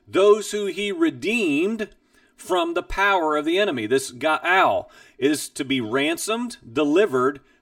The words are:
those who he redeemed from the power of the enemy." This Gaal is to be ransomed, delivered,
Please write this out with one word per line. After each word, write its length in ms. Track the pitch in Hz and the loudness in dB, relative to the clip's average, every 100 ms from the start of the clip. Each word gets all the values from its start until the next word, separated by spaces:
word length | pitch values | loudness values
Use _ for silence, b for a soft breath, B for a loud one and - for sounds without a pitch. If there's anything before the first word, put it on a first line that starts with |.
| - | -4
those 440 | 139 208 214 202 | 4 6 4 2
who 160 | 208 202 | -6 -4
he 260 | 175 208 | -4 -4
redeemed 960 | 175 165 131 160 240 180 143 190 226 208 _ b b b - | 0 0 0 -4 -2 0 0 -2 -4 -8 _ b b b -14
from 380 | - 359 339 | -4 -2 -2
the 80 | 339 | -4
power 560 | - - 403 392 311 - | -4 0 2 2 2 0
of 80 | 151 | 0
the 120 | 180 | 0
enemy." 280 | 208 131 107 | 0 -2 0
This 260 | 131 135 | 0 -2
Gaal 760 | 123 - 311 339 370 320 202 - B B - | -4 -2 0 2 4 4 2 -4 B B -2
is 320 | 151 147 - | 0 0 -4
to 160 | - | -8
be 160 | 127 135 | -4 -2
ransomed, 760 | 107 131 - 339 - 226 247 - - | -2 -2 -2 -2 -4 -6 -6 -10 -8
delivered, 680 | 120 147 160 208 131 131 143 b b | -2 2 2 2 2 0 -2 b b